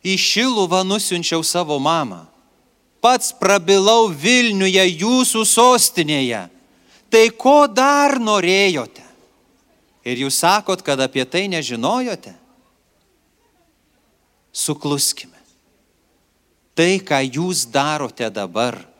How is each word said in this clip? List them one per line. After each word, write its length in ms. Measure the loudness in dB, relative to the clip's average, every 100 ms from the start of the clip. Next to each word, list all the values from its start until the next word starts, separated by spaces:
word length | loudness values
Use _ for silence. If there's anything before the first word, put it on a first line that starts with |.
| -2
Į 80 | -2
Šiluvą 680 | 0 0 -2 -2 0 -2 -2
nusiunčiau 580 | -4 -4 -6 -4 -4
savo 360 | -2 -4 -4 -2
mamą. 480 | 0 -2 -4 -12 -20 _ _ _ _ _ _ _
Pats 320 | 2 2 -2
prabilau 720 | -2 2 2 4 4 6 4 2
Vilniuje, 800 | 0 2 2 2 0 0 2 2 0
jūsų 400 | 0 0 0 -2 0
sostinėje. 1040 | 4 4 4 2 -2 -2 -2 -2 -6 -10 _ _ _ _ _ _
Tai 200 | 4 4
ko 380 | 2 4 4 4
dar 520 | 2 2 2 2 0
norėjote? 840 | 0 0 2 2 2 0 -8 -16 -20 _ _ _ _ _ _ _ _ _ -8
Ir 100 | -6
jūs 200 | -4 0
sakot, 440 | 2 0 0 -6
kad 180 | -4 -2
apie 260 | -2 -4 -4
tai 220 | -4 -4
nežinojote?“ 880 | -6 -6 -6 -4 -4 -6 -10 -14 -20 _ _ _ _ _ _ _ _ _ _ _ _ _ _ _ _ _ _ _ _ _
Sukluskime. 880 | -10 -8 -6 -6 -4 -4 -6 -14 _ _ _ _ _ _ _ _ _ _ _ _ _ _ -2
Tai, 240 | 0 0
ką 200 | -2 -2 -2
jūs 400 | -4 -4 -4 -4
darote 640 | -2 -2 -4 -8 -8 -8
dabar 480 | -6 -8 -4 -4 -6 -18